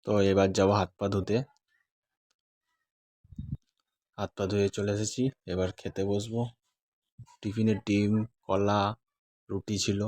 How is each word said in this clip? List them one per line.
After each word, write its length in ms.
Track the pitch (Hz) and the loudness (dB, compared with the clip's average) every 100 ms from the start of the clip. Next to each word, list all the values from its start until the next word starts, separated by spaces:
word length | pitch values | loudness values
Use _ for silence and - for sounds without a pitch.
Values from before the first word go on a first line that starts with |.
| - | 0
তো 80 | 104 | 2
এবার 260 | 98 98 98 | 4 4 4
যাবো 200 | 95 95 | 4 4
হাত 160 | 104 92 _ | 4 0 _
পা 80 | 101 | -2
ধুতে। 300 | 98 90 110 135 _ _ _ _ _ _ _ _ _ _ _ _ _ _ _ _ _ _ - - - _ _ _ _ _ - | -2 0 -2 -2 _ _ _ _ _ _ _ _ _ _ _ _ _ _ _ _ _ _ -16 -12 -12 _ _ _ _ _ -8
হাত 120 | 101 | -8
পা 100 | - 98 | -4 -2
ধুয়ে 220 | 104 98 | 2 0
চলে 220 | - 101 | 0 -2
এসেছি, 300 | 104 107 - 131 - - | -2 -2 -2 -4 -4 -8
এবার 220 | 90 92 - | -2 -2 -4
খেতে 240 | 98 - 98 | -10 -4 -2
বসবো। 360 | 101 110 113 120 - _ _ _ _ _ _ - _ | -2 -2 -4 -6 -8 _ _ _ _ _ _ -20 _
টিফিনে 380 | 107 107 110 101 - | -8 0 2 0 0
ডিম, 280 | 101 104 107 110 _ | 2 2 0 -2 _
কলা, 400 | - 95 101 104 101 110 _ _ _ _ _ | -2 0 2 2 0 -4 _ _ _ _ _
রুটি 260 | 98 - 104 | -8 -4 -2
ছিল। 240 | - 101 | 0 0